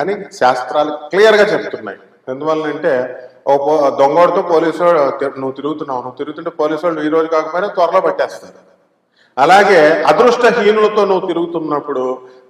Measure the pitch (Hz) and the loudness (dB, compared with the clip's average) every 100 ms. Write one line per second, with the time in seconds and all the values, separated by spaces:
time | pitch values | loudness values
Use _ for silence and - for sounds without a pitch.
0 | 147 202 - - 127 127 127 151 151 151 | -6 -6 -8 0 0 0 -2 -2 -2 -4
1 | - 175 220 208 202 147 135 123 107 95 | -6 2 4 4 2 0 -6 -10 -12 -14
2 | - _ - 131 151 156 151 147 160 127 | -18 _ -12 -8 -4 -2 -4 -4 -2 -2
3 | 123 - - _ - 143 139 156 139 131 | -2 -8 -18 _ -2 0 2 0 0 2
4 | 139 156 180 180 180 160 165 156 175 165 | 2 4 2 2 0 0 0 0 2 2
5 | 139 - 139 135 135 131 139 151 151 127 | 0 -2 -6 -6 -10 -8 -8 -8 -8 -8
6 | 123 123 143 151 165 160 151 156 175 156 | -8 -10 -12 -10 -10 -4 -4 -2 -4 -2
7 | 151 160 160 160 160 175 202 190 165 185 | 0 0 0 -2 -2 -4 -4 -2 0 2
8 | 170 - 131 - - - _ _ _ _ | 0 -2 -4 -6 -20 -20 _ _ _ _
9 | _ _ _ - 143 190 202 175 151 165 | _ _ _ 0 4 6 6 6 6 4
10 | - - 240 233 240 196 208 220 214 214 | 2 4 4 4 2 2 2 2 2 2
11 | 196 190 185 170 170 170 156 147 143 131 | 0 0 -2 -4 -4 -6 -4 -6 -4 -4
12 | 127 127 - - _ | -4 -6 -12 -20 _